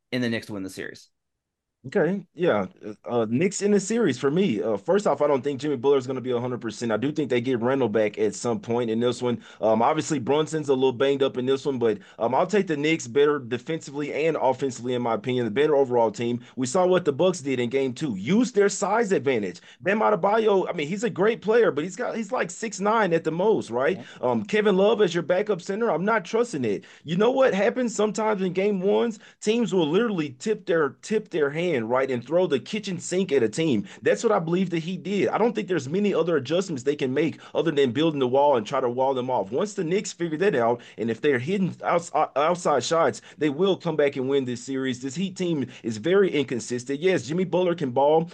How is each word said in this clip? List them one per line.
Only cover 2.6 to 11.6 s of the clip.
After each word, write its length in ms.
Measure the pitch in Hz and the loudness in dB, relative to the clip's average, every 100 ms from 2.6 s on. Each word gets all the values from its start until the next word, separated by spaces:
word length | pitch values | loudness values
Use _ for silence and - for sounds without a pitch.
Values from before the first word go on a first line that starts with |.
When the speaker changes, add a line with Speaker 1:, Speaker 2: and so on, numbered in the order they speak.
| 92 - 101 104 - | 0 -8 -16 -14 -4
Speaker 2:
Uh, 200 | 120 107 | -2 0
Knicks 320 | 120 190 - | 0 0 0
in 100 | 202 | 2
the 80 | 202 | 2
series 380 | 196 226 202 123 | 2 0 0 0
for 120 | 139 | 0
me. 320 | 156 196 107 | 2 2 0
Uh, 140 | 95 101 | -2 -2
first 320 | - 196 202 | 0 0 2
off, 140 | 143 | 2
I 60 | 147 | 2
don't 140 | 139 | 2
think 200 | 131 135 | 0 -4
Jimmy 160 | 151 139 | -4 0
Butler 200 | 135 143 | 2 2
is 80 | 123 | 2
gonna 140 | 131 | -6
be 120 | 120 | -2
a 80 | 120 | -2
hundred 200 | 123 120 | -2 -6
percent. 320 | 113 104 120 | -8 -6 -2
I 60 | 107 | 0
do 140 | 135 | -2
think 160 | 151 131 | -2 0
they 100 | 123 | 0
get 220 | 120 123 | 0 0
Randall 260 | 120 139 120 | 0 0 2
back 320 | 110 107 - | 2 0 0
at 160 | 107 - | -2 -2
some 240 | 123 110 | -4 -4
point 300 | 110 117 120 | -2 -2 -2
in 100 | 113 | 0
this 220 | 120 123 | 0 0
one. 200 | 123 117 - - | -2 -4 -8 -2
Um, 200 | 110 110 | 2 4
obviously, 380 | 120 156 - 151 | 4 2 -2 -4
Brunson's 480 | 117 147 156 156 143 | 0 0 0 -2 0
a 60 | |
little 180 | 131 131 | 2 2
banged 320 | 120 135 139 | 2 0 2
up 140 | 135 117 | 0 0
in 80 | 123 | -2
this 200 | 135 | 0